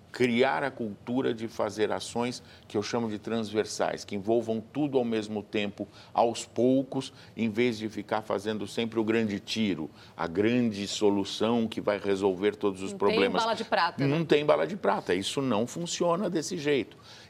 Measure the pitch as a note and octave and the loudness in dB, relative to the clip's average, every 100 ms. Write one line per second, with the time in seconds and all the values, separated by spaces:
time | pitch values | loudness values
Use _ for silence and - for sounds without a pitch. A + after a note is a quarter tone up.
0 | - - B2 A#2 B2+ D#3 C#3 - A2+ G#2 | -14 0 2 4 4 2 -2 -4 -8 -8
1 | - B2 B2+ A#2 A2+ - A2 G#2 G#2 F#2+ | -4 -2 0 -2 -6 -4 -2 0 0 0
2 | - A#2 B2 B2 - - - G#2+ G#2 A#2+ | -4 -4 -4 -4 -14 -20 -6 -4 -2 -2
3 | A#2 G#2 - A2+ G#2 G#2+ G2+ - F2 D#2 | -2 -4 -4 -4 0 0 -2 0 -2 -2
4 | - G2+ G2 A#2+ A2 A2+ G#2+ C#3 D3 C3 | -6 -4 2 2 2 -4 -4 -4 0 2
5 | A#2 A2 G#2+ G#2+ G2+ G#2+ G2+ G2 G2 - | 2 0 -2 -6 -2 -2 -2 -4 -10 -12
6 | - - A#2 A#2 - - B2 C3 C3+ C3+ | -4 0 2 0 -6 2 4 4 2 -4
7 | C3 - - - A2+ G#2+ B2 G#2+ G#2+ G2+ | -8 -12 -14 -4 -2 2 2 0 -4 -6
8 | G2+ A2 A2 G#2 G#2 G#2+ G2+ - A#2 A2+ | -2 -2 0 -2 -2 -4 -4 -4 -2 0
9 | A2 A2+ A2 G2 - A2 G#2+ D#2+ D2+ - | 2 2 2 -2 -4 -2 0 0 -6 -12
10 | - - E2+ E2+ G#2+ B2 A#2+ G2+ G2+ - | -18 -8 -2 2 2 4 2 0 -4 2
11 | G#2 G2+ F#2+ - G#2+ A#2+ A2+ - F#2+ G2+ | 2 4 0 0 2 2 0 -2 -2 -2
12 | G2+ G2 G2+ F2+ G#2 G2+ G2+ F#2 F#2+ - | 0 2 2 2 0 0 -2 -2 -6 0
13 | G2+ G#3+ - - A3+ G#3+ A3+ G#3 F3 - | 2 4 4 2 2 0 0 2 2 0
14 | C#3 D3+ D#3+ D3 D3 D3+ D#3 G3 G3+ G3+ | 0 0 4 4 4 2 2 0 0 0
15 | - F#2 G2+ - C3+ G#2 A#2+ E3 E3+ - | 0 -2 0 -2 0 0 0 -4 -8 -2
16 | F3 E3+ G3+ E3+ D3 F3+ C#3+ C#3+ F#2+ - | 0 0 0 -2 -4 -4 0 0 0 -10
17 | - - - | -20 -20 -14